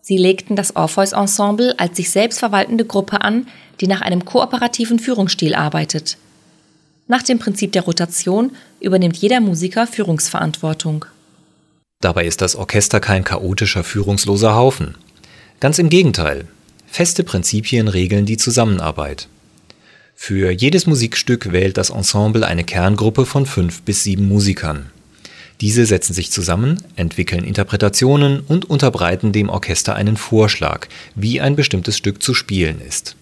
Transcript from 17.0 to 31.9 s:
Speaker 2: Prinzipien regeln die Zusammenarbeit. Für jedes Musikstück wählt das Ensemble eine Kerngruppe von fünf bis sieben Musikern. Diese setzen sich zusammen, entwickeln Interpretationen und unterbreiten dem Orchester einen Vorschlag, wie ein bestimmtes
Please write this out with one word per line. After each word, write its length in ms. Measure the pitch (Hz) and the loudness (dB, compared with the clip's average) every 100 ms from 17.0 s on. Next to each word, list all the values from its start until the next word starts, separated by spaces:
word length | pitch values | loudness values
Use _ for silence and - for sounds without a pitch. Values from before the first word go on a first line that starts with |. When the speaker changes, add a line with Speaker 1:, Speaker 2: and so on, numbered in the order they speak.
| 170 - | 0 0
Speaker 2:
Prinzipien 640 | 180 95 87 107 110 120 110 | -2 -2 0 -2 0 0 2
regeln 380 | 92 90 101 101 | 0 2 2 2
die 120 | 110 | 0
Zusammenarbeit. 880 | - 120 110 95 80 78 73 69 - _ _ _ _ - _ - _ _ | 0 2 2 2 -2 -4 -8 -8 -14 _ _ _ _ -20 _ -20 _ _
Für 360 | - 98 95 | -4 0 2
jedes 360 | 92 127 180 170 | 2 2 4 2
Musikstück 640 | 143 117 - - 120 101 | 2 0 -2 0 -2 0
wählt 260 | 90 98 95 | 2 2 0
das 120 | 95 | -2
Ensemble 560 | - 95 104 107 110 107 | -2 -2 2 2 2 0
eine 180 | 85 | -2
Kerngruppe 640 | 85 95 90 104 110 110 127 | -2 0 2 2 2 2 0
von 200 | 143 135 | 0 0
fünf 360 | - 87 - | 0 -2 -2
bis 200 | - 98 | -4 -2
sieben 240 | 101 95 98 | 0 0 2
Musikern. 640 | 101 98 92 80 76 69 - _ - - - - _ | 4 2 0 -4 -6 -10 -20 _ -20 -20 -20 -20 _
Diese 280 | 104 113 113 | 0 2 4
setzen 260 | 95 - | 2 0
sich 180 | 90 87 | -4 -4
zusammen, 520 | - 85 85 123 170 - - | -4 -2 0 0 0 -4 -6
entwickeln 480 | 85 - 87 87 | -4 -2 -2 -2
Interpretationen 1000 | 87 101 95 101 104 101 127 143 143 139 | -2 -2 -2 0 2 2 4 4 4 2
und 240 | 139 165 - | 0 -2 0
unterbreiten 600 | 143 135 - 85 92 110 | 2 2 2 0 0 0
dem 180 | 104 101 | 0 0
Orchester 460 | 92 - 85 - 101 | -2 -4 -4 -2 -2
einen 220 | 104 110 | 0 -2
Vorschlag, 720 | - 110 110 - 73 76 - - - - | 0 2 4 2 -4 -4 -10 -18 -16 -4
wie 260 | 104 123 | -2 0
ein 140 | 139 147 | 0 2
bestimmtes 420 | 143 95 90 | 0 -2 -2